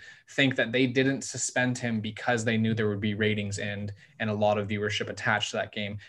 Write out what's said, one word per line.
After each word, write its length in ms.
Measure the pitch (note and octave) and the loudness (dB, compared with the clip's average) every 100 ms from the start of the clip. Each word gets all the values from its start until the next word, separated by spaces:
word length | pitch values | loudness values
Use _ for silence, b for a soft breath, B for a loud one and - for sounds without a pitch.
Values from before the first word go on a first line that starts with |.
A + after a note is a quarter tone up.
| B B - | B B -6
think 240 | - C3+ C3 | 2 2 2
that 160 | A#2 | 2
they 160 | B2+ C3 | 2 2
didn't 360 | B2 C3+ C3 | 4 2 0
suspend 540 | - B2+ - B2+ B2+ B2 | -4 -6 -2 0 0 0
him 220 | A#2+ A2 | -2 -2
because 460 | G#2+ G#2 - A#2 A#2 | -4 -4 0 0 2
they 120 | A2 | 2
knew 160 | A2 | 2
there 140 | A2 G#2+ | 2 0
would 140 | G2+ | 0
be 140 | G#2+ G2+ | -2 2
ratings 440 | G#2+ G#2 G2+ G2+ | 2 2 -2 -4
and, 320 | G#2 G2+ G2+ G2 b - | -4 -6 -8 -10 b -4
and 100 | A2 | -2
a 40 | |
lot 240 | G#2 G#2 G#2 | 2 4 4
of 100 | G2+ | 0
viewership 420 | G#2 G#2 G2+ A2 | -2 0 -2 -4
attached 420 | G2+ A#2 G#2 - | -2 0 0 0
to 60 | G#2+ | -4
that 160 | G2 | -4
game, 240 | G#2+ G2+ G#2 | -4 -6 -6